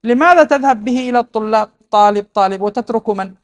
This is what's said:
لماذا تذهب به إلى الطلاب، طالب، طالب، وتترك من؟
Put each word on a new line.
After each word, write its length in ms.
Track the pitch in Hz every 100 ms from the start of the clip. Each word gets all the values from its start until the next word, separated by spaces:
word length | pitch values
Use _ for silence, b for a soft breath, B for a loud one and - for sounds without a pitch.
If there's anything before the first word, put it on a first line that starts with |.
لماذا 400 | 226 247 330 349
تذهب 400 | 302 277 269 240
به 260 | 214 254 254
إلى 100 | 240
الطلاب، 500 | 233 220 214 214 214 _ _
طالب، 340 | 208 208 208 202
طالب، 280 | - 190 190
وتترك 480 | 208 202 196 226 220
من؟ 260 | 202 190 190